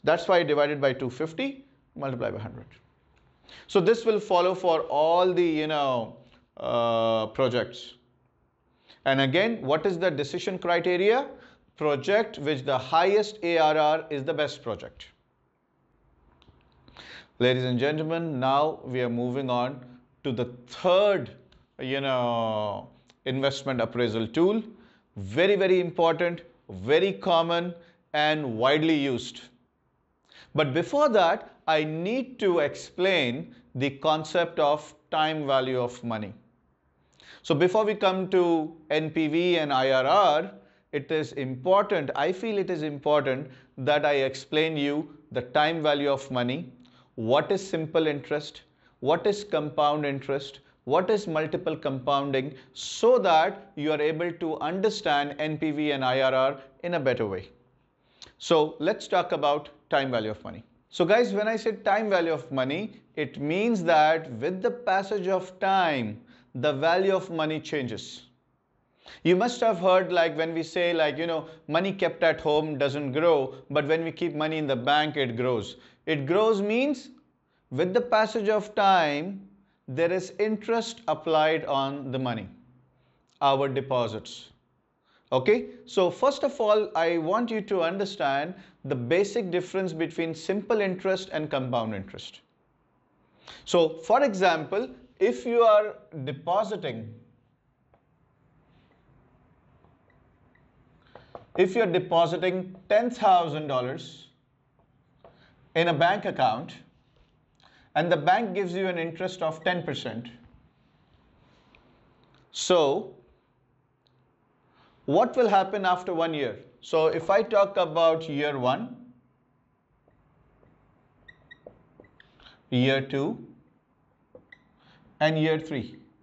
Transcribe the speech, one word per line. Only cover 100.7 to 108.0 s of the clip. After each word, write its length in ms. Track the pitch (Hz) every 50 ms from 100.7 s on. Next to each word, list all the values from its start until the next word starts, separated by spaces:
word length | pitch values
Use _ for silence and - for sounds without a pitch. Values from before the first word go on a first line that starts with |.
| _ _ _ _ _ _ _ _ _ - - _ _ - - _ _
if 200 | - 185 190 190
you 60 | 233
are 40 | 226
depositing 880 | 185 165 180 180 - 175 165 170 160 175 165 175 185 180 185 185 - - - - -
ten 220 | 208 214 240 247
thousand 580 | 240 - 214 202 185 175 170 160 143 151 151 147
dollars 580 | 139 127 123 127 139 131 - - - - - _ _ _ _ _ _ _ _ _ _ _ _ _ _ _ _ _ _ _ _ - _ _ _ _ _ _ _ _ _
in 120 | 160 170 175
a 60 | 165
bank 300 | 139 170 170 196 208 196
account 500 | 190 - - 135 123 107 120 143 - - - - _ _ _ _ _ _ _ _ _ _ _ _ _ _ _ _ _ _ _ _ _ _
and 160 | -